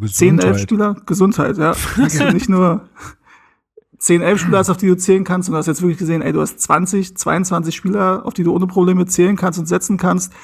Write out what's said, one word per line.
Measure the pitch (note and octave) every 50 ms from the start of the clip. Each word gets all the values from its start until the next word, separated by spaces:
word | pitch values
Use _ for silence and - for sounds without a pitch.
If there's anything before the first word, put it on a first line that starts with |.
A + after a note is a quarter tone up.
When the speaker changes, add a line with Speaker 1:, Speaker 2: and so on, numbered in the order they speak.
| G#2 G#2+
Speaker 1:
zehn, | G2 - - F3+ D#3+ E3+
elf |
Speaker 2:
Gesundheit. | F3+ F#3 F#3+ G3+
Speaker 1:
Spieler, | - - A3+ G#3 G#3 G#3 G3+ G3+ -
Gesundheit, | - F3 F#3 F#3 G3 - - D3 - G#3 G3+
ja, | D#3 D#3+ - - -
Speaker 2:
<laughs> | - - G3+
Speaker 1:
dass | C4+ - - G#3+
du | C#4+ C#4
nicht | F#3+ F3+ - -
nur | F#3+ F#3 F#3 F3+ E3 - - - _ - - - - _ _ _ - _ _ _ _ _ _ _ _ - - _ _ _
zehn, | - - F3 E3+
elf | - E3+ G3+ G3+
Spieler | E3+ F3 F#3 G3
hast, | F#3+ -
auf | F#3 F3+
die | - F#3+
du | F3+
zählen | F3+ F#3 - F#3 F#3+ G3
kannst, | F3 F3+ F#3 F3+ F3+
und | E3+
du | D#3+
hast | D3+ E3
jetzt | D#3 -
wirklich | F3+ F3 E3 D3
gesehen, | F#3 D#3 E3 E3
ey, | D#3 D#3+
du | D#3 D#3
hast | D#3 D#3 - -
zwanzig, | - - - D#3 F3+ F#3 - G3+ F#3+ F#3 - -
zweiundzwanzig | - E3+ - - F#3 - F#3+ E3+ E3 D#3+ E3
Spieler, | - - F#3+ G3 G3+ F#3+ F#3 F#3 F#3+ -
auf | - -
die | - F3
du | E3 -
ohne | F3 F3+ F#3
Probleme | - G3+ F3+ F3+ F#3 F3+ F3+
zählen | F3+ - - F3+ F#3 G3+
kannst | F#3+ - F3+ E3 F3
und | E3 D#3
setzen | F3 F3+ - - G3+ F#3
kannst. | - F#3 F3+ F#3 F3+ - - -